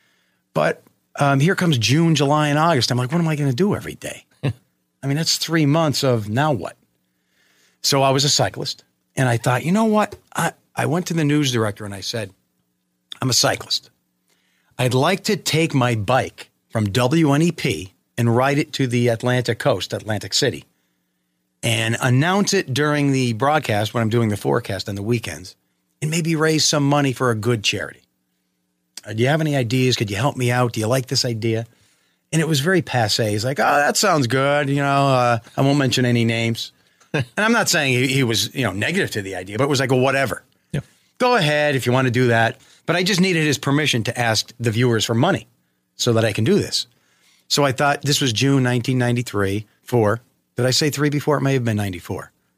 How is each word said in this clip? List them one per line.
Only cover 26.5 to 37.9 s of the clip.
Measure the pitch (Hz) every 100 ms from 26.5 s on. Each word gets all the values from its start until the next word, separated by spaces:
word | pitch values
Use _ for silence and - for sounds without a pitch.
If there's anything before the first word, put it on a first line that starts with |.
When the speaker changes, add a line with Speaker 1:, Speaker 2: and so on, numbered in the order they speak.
| 156
Speaker 1:
some | - 151 143
money | 143 139
for | 120 127
a |
good | 110 113 117
charity. | - 98 73 73 _ _ _ _ _ _ _ _ _ - 107
Uh, |
do | 104
you | 127
have | 156
any | 156 143
ideas? | 113 127 127 -
Could | 104
you | 98
help | 139 127
me | 123
out? | 123 123
Do | 110
you | 107
like | 131 131
this | 131
idea?" | 127 113 117 110 117 _ _ _ _ _ _
And | 160
it | 156
was | 147
very | 151 190
passé. | 127 127 107 - 107
He's | 104 123
like, | 151
"Oh, | 226 285
that | 285 220
sounds | 208 160 120
good. | 131 139 147 143
You | 143
know, | 139 139 139
uh, | 131 120 117 - -
I |
won't | 139 143
mention | 131 131
any | 123 120 117
names." | 117 113 117 - -
<laughs> | _ _ _
And | 151 127 -
I'm | 220
not | 233 170
saying | 170 139